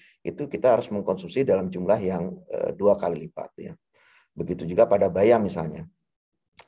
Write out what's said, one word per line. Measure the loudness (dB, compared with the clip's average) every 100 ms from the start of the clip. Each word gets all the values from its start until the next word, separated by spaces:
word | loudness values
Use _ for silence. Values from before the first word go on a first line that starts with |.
| _ _
itu | -12 -8 -8
kita | 0 4 4
harus | 2
mengkonsumsi | -6 -4 -4 -4 -2 2
dalam | 2 0
jumlah | -4 0 0
yang, | 0 -4 -6 -10 -10
eh, | -6 -6
dua | 0 2 2
kali | 0 -4 -8
lipat, | -12 -14 -14
ya. | -16 -16 _ _ _ _ _
Begitu | -10 -8 -6 -2
juga | 4 4
pada | 4 2
bayam | 4 4 4 2
misalnya. | -4 -6 -8 -14 _ _ _ _ _ _ -20